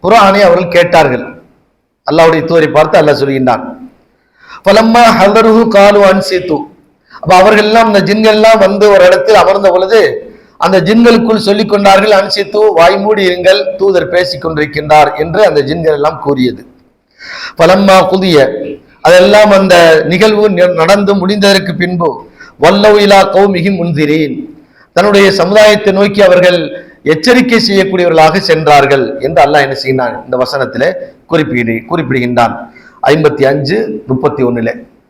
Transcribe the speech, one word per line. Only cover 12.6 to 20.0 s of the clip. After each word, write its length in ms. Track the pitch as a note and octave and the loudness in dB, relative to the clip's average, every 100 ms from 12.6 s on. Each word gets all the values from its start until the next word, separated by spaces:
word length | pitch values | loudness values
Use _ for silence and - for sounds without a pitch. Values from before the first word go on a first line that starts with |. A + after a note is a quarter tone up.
| G#3+ | 0
வாய் 260 | E3+ E3+ G3 | 2 2 2
மூடி 300 | G3+ G#3+ F#3 | -2 -2 -2
இருங்கள், 480 | F3+ F3+ G3+ F#3 F#3 | 0 0 0 -2 -4
தூதர் 320 | G3 F3+ D#3 | -2 -2 -2
பேசிக் 380 | F3 F3+ F3 D#3+ | -2 -4 -6 -8
கொண்டிருக்கின்றார்" 720 | D#3 D3+ D3+ D3+ D3+ C#3+ C#3+ | -6 -6 -6 0 2 2 -2
என்று 280 | D#3+ F3 G3+ | -4 0 0
அந்த 160 | D3+ | 0
ஜின்கள் 300 | C3+ E3 D#3+ | -2 -4 -2
எல்லாம் 280 | D3 D3+ D#3+ | -2 -4 -4
கூறியது. 460 | C3+ C#3 B2+ - - _ _ _ _ _ - - - - | -6 -2 -4 -6 -20 _ _ _ _ _ -20 -18 -18 -2
"பலம்மா 480 | E3+ F#3+ G3 F#3+ F#3 | 2 2 4 2 2
குதிய", 440 | F#3 F#3 D3+ C3+ A2 F#2 - _ _ | -2 0 0 0 -4 -12 -14 _ _
அதெல்லாம் 500 | D#3 F3+ F#3+ G#3 G#3+ | 2 4 4 4 4
அந்த 520 | G3 F#3+ F3 E3+ D#3 | 2 2 4 4 2